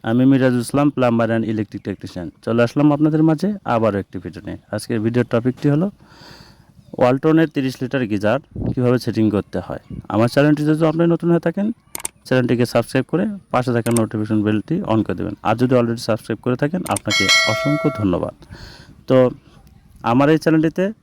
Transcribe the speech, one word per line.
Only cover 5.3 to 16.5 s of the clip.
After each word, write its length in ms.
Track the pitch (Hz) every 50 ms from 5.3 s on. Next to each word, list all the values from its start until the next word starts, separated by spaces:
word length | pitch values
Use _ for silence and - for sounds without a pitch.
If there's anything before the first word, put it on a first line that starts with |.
| - 117 120 127 123 - - 147
হলো 200 | 143 151 175 208 - _ - _ - - - - - - - - - _ _ _ _ - _ - - -
ওয়ালটনের 500 | 123 123 127 139 - 160 160 160 160 151
তিরিশ 340 | _ 151 131 131 123 - 131
লিটার 240 | 120 - 139 127
গিজার 340 | 104 107 101 101 107 117 139 - _ - - - - 117
কীভাবে 240 | - 123 123 123 123
সেটিং 320 | - - 101 110 110 107
করতে 280 | 101 101 90 _ - 92
হয়। 200 | 87 - - - _ _ - - - -
আমার 200 | 92 104 113 120
চ্যানেলটি 360 | - 143 143 151 151 147 151
যদি 220 | 151 156 151 165
আপনি 200 | 160 151 160 170
নতুন 240 | 170 170 165 - 170
হয়ে 100 | 170 170
থাকেন, 320 | - 170 175 - 202 214 233 _ _ _ _ - - - _ _ _
চ্যানেলটিকে 420 | - 131 127 123 117 131 117 123
সাবস্ক্রাইব 380 | - - 120 113 - - 139 123 _
করে 180 | - 160 202 220 202 190 - _
পাশে 220 | - 123 123 127 120
থাকা 180 | 117 110 117
নোটিফিকেশন 520 | 120 117 113 107 - 110 107 104 110 107 104
বেলটি 400 | 107 107 107 - - 160 185 202
on 200 | - 110 110 101
করে 120 | - 95
দেবেন। 200 | 90 92 90 - _ -
আর 140 | - 117
যদি 180 | 113 127 127 131
already 220 | 123 120 117 117
সাবস্ক্রাইব 420 | 117 - - 110 113 - - 117 104 -
করে 140 | 123